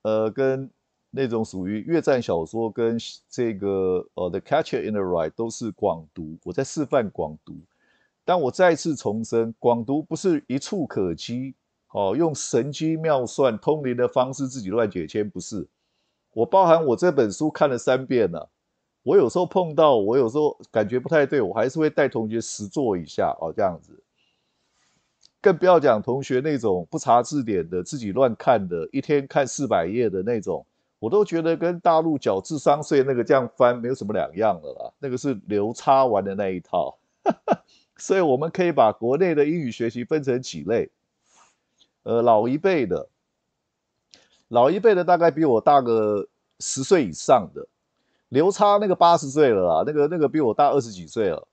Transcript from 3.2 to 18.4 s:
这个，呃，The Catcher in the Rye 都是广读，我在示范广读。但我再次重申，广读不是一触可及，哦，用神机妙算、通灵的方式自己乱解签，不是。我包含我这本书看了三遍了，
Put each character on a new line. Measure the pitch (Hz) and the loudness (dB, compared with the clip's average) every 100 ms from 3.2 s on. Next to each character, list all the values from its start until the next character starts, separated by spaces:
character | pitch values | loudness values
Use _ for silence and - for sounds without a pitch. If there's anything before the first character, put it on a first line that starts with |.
| _ | _
这 | - 117 | -4 -4
个， | 98 101 98 95 90 - - | -4 -4 -2 -2 -2 -6 -8
呃， | 90 | -6
The | 92 | -6
Catcher | - 147 156 127 98 | -4 -4 -2 -6 -4
in | |
the | 104 | -6
Rye | 95 87 78 | -2 -2 -4
都 | - 113 | -6 -8
是 | - 113 | -6 -10
广 | - 101 82 78 | -4 -4 -4 -10
读， | - 78 80 - | -16 -14 -14 -8
我 | |
在 | 90 | -6
示 | 135 - | -6 -6
范 | 135 143 190 | -2 -2 -2
广 | - 78 78 - | -6 -10 -10 -18
读。 | 78 _ _ _ _ _ _ | -20 _ _ _ _ _ _
但 | - 180 | -2 0
我 | 131 | 0
再 | - 180 160 | 2 2 2
次 | 170 139 | -4 -4
重 | 107 107 | -4 -6
申， | 110 117 113 113 | -2 -2 -2 -2
广 | 120 117 113 | 0 0 -2
读 | 147 | -6
不 | 156 160 | -6 -4
是 | 190 156 _ | -2 -2 _
一 | 131 | -8
触 | - 202 143 | -6 -6 -6
可 | - 92 | -4 -4
及， | 82 - 120 135 - _ _ _ | -4 -8 -10 -10 -14 _ _ _
哦， | - 98 120 | -4 -2 0
用 | 165 | -2
神 | 143 - 147 135 | -2 -2 -2 -2
机 | 135 160 160 | -4 -4 -2
妙 | 160 139 | 0 0
算、 | 120 - 131 110 | -2 0 0 0
通 | - 156 135 | -4 -2 -2
灵 | 120 | -2
的 | 123 | 0
方 | 131 127 | 0 -2
式 | 135 135 | -4 -10
自 | 131 | -8
己 | 95 | -4
乱 | 110 110 | -2 -2
解 | 92 78 | -4 -6
签， | 110 104 | -4 -6
不 | 90 | -8
是。 | - 101 73 _ _ _ _ _ _ | -10 -12 -12 _ _ _ _ _ _
我 | 110 | -4
包 | 117 196 175 | 2 4 6
含 | 165 | 4
我 | 156 117 | 4 2
这 | 160 | 2
本 | 139 110 | 2 0
书 | 95 151 | 0 -6
看 | - 147 | 0 0
了 | 120 | 0
三 | - 127 | 0 0
遍 | 131 127 95 | 0 0 0
了， | 82 | -2